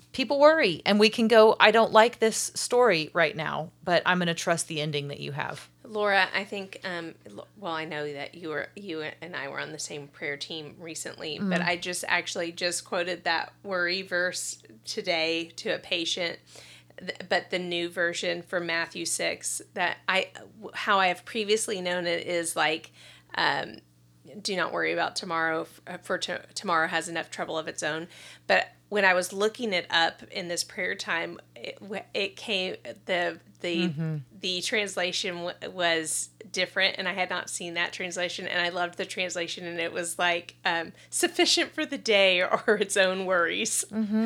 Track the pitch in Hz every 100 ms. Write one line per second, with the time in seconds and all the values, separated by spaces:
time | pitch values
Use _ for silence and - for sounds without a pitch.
0 | - - 254 285 302 320 214 151 - 208
1 | 214 233 220 226 220 - 214 226 214 220
2 | 233 - 220 - - - - 247 240 160
3 | 151 175 156 156 151 143 165 - 175 170
4 | - 180 175 165 175 165 - 151 151 147
5 | 143 - 143 143 - - - _ 233 214
6 | 208 196 185 190 202 202 190 - 190 175
7 | 165 - 208 202 - - 185 160 160 151
8 | 147 143 - 170 165 147 - 202 202 156
9 | 151 - 170 143 139 139 147 156 - 151
10 | 143 - 151 143 - 160 147 - 170 -
11 | - - 160 - 196 175 175 175 180 180
12 | - 175 170 190 170 175 175 170 - 185
13 | 175 175 175 165 - - 202 180 175 190
14 | 190 175 180 - - - - - - 220
15 | 180 165 160 165 165 - 208 156 - 175
16 | 165 190 170 - _ - - - - -
17 | 180 - 185 185 - 180 175 170 175 180
18 | 170 170 180 175 - 180 170 165 160 175
19 | 165 - 165 - - - - 202 175 -
20 | - 185 - - - - 202 - 226 196
21 | 185 175 - 233 202 220 - 190 180 180
22 | 175 170 - 175 165 165 156 160 - -
23 | - - _ - 156 143 - - _ _
24 | _ _ 156 196 208 180 160 175 160 170
25 | 160 - 190 165 160 160 - - - 180
26 | - 180 - - - - 190 160 170 165
27 | 170 165 - - 156 160 165 - 156 160
28 | 175 - - - - 190 - _ - 208
29 | 190 180 175 196 214 220 226 180 - 165
30 | 165 - - 202 175 170 - - 180 196
31 | 196 170 170 - - - - - 196 196
32 | - 208 196 - - 196 185 - - -
33 | - 175 175 165 - - 175 170 180 147
34 | 160 151 127 - 185 180 - 220 196 190
35 | 180 - 190 175 175 - 160 185 170 165
36 | 156 - - - 185 190 180 196 190 -
37 | 185 175 185 180 - - 175 170 175 -
38 | 180 180 175 185 185 175 175 175 175 175
39 | 196 - 180 175 165 - 175 170 165 180
40 | 170 - 175 175 - - 185 170 165 -
41 | - - 339 349 330 339 311 - 311 254
42 | 220 202 190 180 180 214 - 202 202 202
43 | 185 185 185 180 165 190 240 - - 220
44 | 208 220